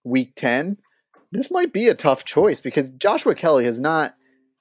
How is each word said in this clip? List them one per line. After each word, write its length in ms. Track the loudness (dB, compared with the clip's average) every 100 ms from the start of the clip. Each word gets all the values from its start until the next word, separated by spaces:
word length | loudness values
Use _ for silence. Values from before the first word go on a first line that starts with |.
week 300 | -4 -2 -2 -4
ten, 420 | -2 -2 -2 -8 _ _ _ _ _
this 180 | -6 -4
might 220 | -2 -2
be 160 | 0 2
a 60 |
tough 300 | 2 2 0
choice 360 | 0 2 2 0
because 300 | -4 -4 -4
Joshua 440 | -2 0 0 0
Kelly 300 | 0 2 2
has 160 | 2 -2
not 340 | -2 0 -2 -6 _ _ _ _